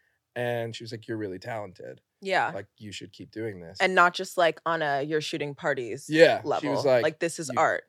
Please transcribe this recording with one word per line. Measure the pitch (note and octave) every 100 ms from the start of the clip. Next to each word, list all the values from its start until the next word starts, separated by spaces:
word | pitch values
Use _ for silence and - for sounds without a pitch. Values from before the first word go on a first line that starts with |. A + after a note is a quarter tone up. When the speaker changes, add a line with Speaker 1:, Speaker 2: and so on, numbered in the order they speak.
| _ _ _ A#2+
Speaker 1:
And | B2 A#2+ A#2
she | A2+
was | A#2
like, | A2+ A2
"You're | A2
really | G#2 F#2
talented. | A#2 A2+ G2+ F2 - - _ _
Speaker 2:
Yeah. | G3 F3+ A#2+
Speaker 1:
Like, | G2 G#2 _
you | G#2
should | G2 -
keep | - F#2
doing | G#2+ A2+ F#2+
this." | E2 F#2+
Speaker 2:
And | F#3+ F#3
not | F3
just, | F3 F#3+ -
like, | E3+ D#3+
on | E3 E3
a, | D3+ C#3
"You're | D3 D#3
shooting | D3+ D#3+ D3 C#3+
parties" | D#3+ C#3 A#2 B2 -
Speaker 1:
Yeah, | D#3 D#3 G#2+
she | D3
Speaker 2:
level. | B2+ D3
Speaker 1:
was | C#3
like, | C3+ B2+
Speaker 2:
Like, | D#3 D#3
"This | E3+ -
is | D#3+
Speaker 1:
"You," | C#3
Speaker 2:
art." | D3 F2+